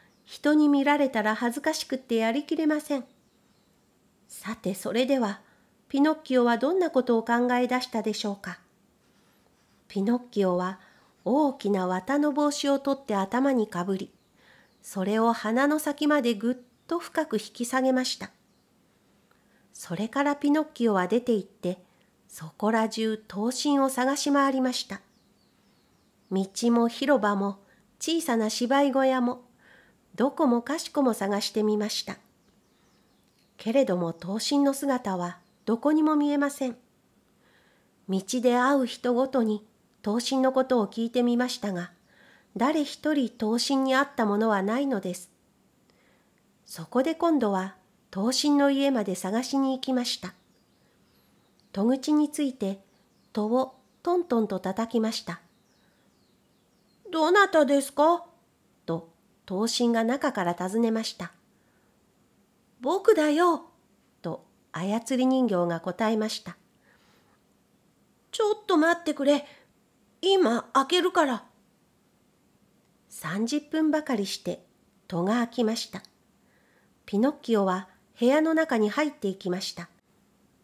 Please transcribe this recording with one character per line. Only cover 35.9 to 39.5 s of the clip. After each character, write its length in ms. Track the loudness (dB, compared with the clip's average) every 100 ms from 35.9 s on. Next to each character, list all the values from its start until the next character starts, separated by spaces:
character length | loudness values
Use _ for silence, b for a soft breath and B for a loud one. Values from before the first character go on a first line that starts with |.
に 100 | 2
も 120 | 2 2
見 140 | 2
え 80 | 0
ま 140 | -2
せ 160 | -2 -8
ん。 100 | -8 _ _ _ _ _ _ b b b b b _ -6
道 140 | -6 -4
で 260 | 0 2 4
会 160 | 4 2
う 100 | 0
人 300 | -4 -2 0
ご 120 | 0
と 140 | 0
に 240 | 0